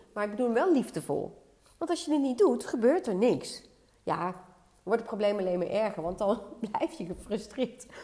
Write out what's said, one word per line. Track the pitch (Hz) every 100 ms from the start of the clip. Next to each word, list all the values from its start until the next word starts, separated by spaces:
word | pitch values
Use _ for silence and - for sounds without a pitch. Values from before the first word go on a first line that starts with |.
| -
maar | 208
ik | 208
bedoel | 208 247
hem |
wel | 233 370
liefdevol." | 285 - 165 143 143 - - - _ - -
Want | 349
als | 339
je | -
het | 294
niet | 269 247
doet, | 247 240
gebeurt | - 269 226 349 247
er |
niks. | 185 233 156 - - - _ _ _
Ja, | - 165
dan | 175 175 - - _ _
wordt | - 226
het | 220
probleem | 208 208 208
alleen | 185 180
maar | 175
erger, | 208 220 208
want | 165 185
dan | 202 214 -
<laughs> | - -
blijf | - 330
je | -
gefrustreerd. | 175 - - 208 - - 254 - - -